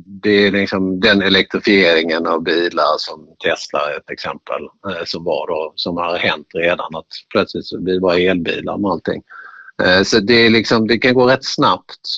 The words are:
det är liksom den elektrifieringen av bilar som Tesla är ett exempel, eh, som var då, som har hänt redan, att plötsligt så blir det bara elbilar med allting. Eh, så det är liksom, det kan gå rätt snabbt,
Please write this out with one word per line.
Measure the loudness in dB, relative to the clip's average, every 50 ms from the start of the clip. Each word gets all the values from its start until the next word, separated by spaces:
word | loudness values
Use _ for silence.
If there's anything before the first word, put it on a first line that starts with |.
| -18 -18 -16 -4
det | 0 2 4 4 4
är | 4
liksom | 2 0 -2 0 -2 -2 -2 -2 -2 0
den | 2 4 4 4
elektrifieringen | 4 2 2 2 0 0 -4 -2 2 4 4 6 6 6 4 2 2 0 -2 -2 0
av | 0 -2 -2
bilar | 0 0 0 0 0 -2 0 0 0 0 0 -2
som | -4 -10 -12 -16 -18 _ _ _ -4
Tesla | -4 -4 -4 -6 -8 -6 -4 -4 -4
är | -6
ett | -8 _ -12
exempel, | -14 -12 -10 -10 -10 -12 _ -10 -10 -10
eh, | -10 -12 _ _ -10 -10 -8 -8 -8
som | -8 -8 -8 -4
var | -4 -4 -4 -4
då, | -4 -4 -4 -6 -8 -8
som | -6 -6 -6 -4
har | -4 -4 -4 -4
hänt | -2 -2 -4 -4 -6 -8 _ -6
redan, | -2 -2 -2 -2 -2 -6 -10 -10
att | -14 -14 _ -20 -20 -16 _
plötsligt | -2 -2 -2 -2 -4 -10 -10
så | -10 -10 -8
blir | -4 -2 -2
det | 0
bara | 0 2 2 2
elbilar | 2 2 0 0 -2 -4 -6 -6 -6 -8 -6 -4
med | -2 -2
allting. | -4 -4 -4 -6 -6 -6 -8 _ -20 -20 -20 -20 -20 -20 -20 -18 -6 -2
Eh, | 2 2 4 4
så | 4 4 2 2
det | 4 4 4
är | 6 6 6
liksom, | 4 4 2 2 2 2 2
det | 2 0 0
kan | 2 2 4
gå | 4 4 4
rätt | 2 2 0
snabbt, | -6 -2 0 2 2 0 0 _ -16 -20 _ -12 -10 -10